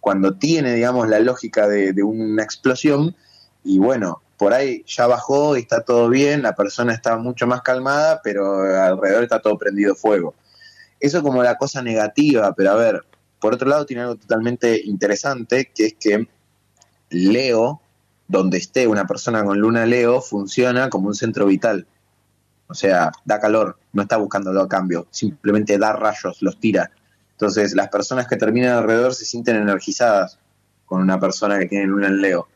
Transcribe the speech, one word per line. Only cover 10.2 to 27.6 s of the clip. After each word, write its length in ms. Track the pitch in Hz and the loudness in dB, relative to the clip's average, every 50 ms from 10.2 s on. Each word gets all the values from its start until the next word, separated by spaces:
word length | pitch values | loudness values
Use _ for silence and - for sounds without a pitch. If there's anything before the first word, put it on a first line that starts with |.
| 85 78 - _ _ _ _ _ - - _ - - _ _ _ | 0 -4 -10 _ _ _ _ _ -20 -20 _ -20 -20 _ _ _
Eso 220 | - 143 143 175 | -2 0 0 0
como 200 | 147 143 127 127 | 0 0 0 2
la 140 | 123 123 117 | 2 2 2
cosa 260 | - 139 135 - 139 | 0 -4 -6 -6 -8
negativa, 720 | 127 120 113 110 107 107 - - 147 151 139 117 104 98 - | -6 -2 0 0 0 -2 0 0 2 2 4 2 2 0 0
pero 160 | - 95 95 | 2 2 2
a 20 | 101 | 4
ver, 260 | 110 117 113 101 85 - _ _ _ _ _ _ _ | 4 2 2 0 -2 -6 _ _ _ _ _ _ _
por 140 | - 107 120 | -2 -2 -2
otro 140 | 117 131 135 | 0 0 0
lado 180 | 143 151 143 | 0 0 -2
tiene 160 | - 131 120 | -4 -8 -8
algo 140 | 120 123 117 | -6 -8 -8
totalmente 640 | - _ - 117 110 110 120 123 - - 117 113 107 - | -10 _ -4 -4 -2 -2 -2 -4 0 0 0 0 0 -2
interesante, 840 | 107 101 92 104 101 104 98 - 139 135 123 117 - 123 131 - _ _ | -4 -4 -2 0 0 0 -2 -2 -6 -6 -6 -4 -2 0 -2 -2 _ _
que 120 | - 107 | -2 -2
es 80 | 110 - | -2 -2
que 340 | _ - 107 101 107 110 - _ _ _ _ _ _ _ _ _ _ _ _ _ _ _ _ | _ 0 0 0 0 -2 -6 _ _ _ _ _ _ _ _ _ _ _ _ _ _ _ _
Leo, 680 | - 87 92 - - 127 135 131 117 110 113 151 147 151 _ _ _ _ _ _ _ _ _ _ | -4 0 2 2 2 2 2 0 2 2 0 0 -2 -6 _ _ _ _ _ _ _ _ _ _
donde 300 | 92 95 92 95 90 90 | 0 0 2 2 0 -2
esté 280 | - - _ 135 127 | -6 -4 _ 0 2
una 200 | 117 107 101 98 | 2 2 0 0
persona 380 | 95 - - - - 117 110 104 | -2 -6 -6 -4 -4 -2 -2 0
con 140 | 101 98 101 | 0 0 2
luna 280 | 107 113 117 117 113 | 2 2 2 2 2
Leo, 340 | 117 120 123 120 117 123 127 | 2 2 2 2 2 2 0
funciona 720 | 123 - - 104 101 98 - - 123 127 123 127 131 131 | -2 -4 -8 -8 -6 -4 0 0 0 2 2 0 -2 -2
como 180 | - - 95 101 | -2 -2 -2 -2
un 60 | 104 | -4
centro 320 | - 120 113 110 104 104 | -4 -4 -4 -2 0 2
vital. 400 | 98 98 95 - 117 107 92 85 _ _ _ _ _ _ _ _ _ _ _ _ _ _ _ _ _ | 2 2 2 0 -2 -2 -2 -6 _ _ _ _ _ _ _ _ _ _ _ _ _ _ _ _ _
O 60 | - | -12
sea, 380 | - - 98 95 87 82 80 - - _ | -2 0 2 2 2 2 0 -4 -8 _
da 140 | - 107 107 | -4 -2 0
calor, 380 | - 107 107 110 107 95 92 _ _ _ | 0 2 2 2 0 0 -4 _ _ _
no 100 | - 101 | -4 -4
está 140 | 101 104 117 | -2 0 0
buscándolo 440 | 110 104 98 - 101 98 95 92 98 | -2 -2 -2 -4 -6 -4 -2 0 0
a 80 | 95 95 | 0 0
cambio, 380 | - 95 92 92 87 82 85 _ | 0 -2 -2 -2 -4 -4 -6 _
simplemente 680 | - - - 104 - - - 104 104 107 104 104 104 98 | -10 -6 -6 -6 -6 -4 -2 0 0 0 2 0 0 2
da 140 | 107 107 | 2 0
rayos, 500 | 107 104 107 107 101 - - 110 - - | 0 0 -2 -2 -2 -2 -8 -10 -8 -4
los 160 | - - - _ | -4 -4 -4 _
tira. 320 | - 113 101 90 85 - _ _ _ _ _ _ _ _ | -2 0 0 0 -2 -2 _ _ _ _ _ _ _ _
Entonces, 420 | _ _ 107 104 95 110 | _ _ -2 -2 0 0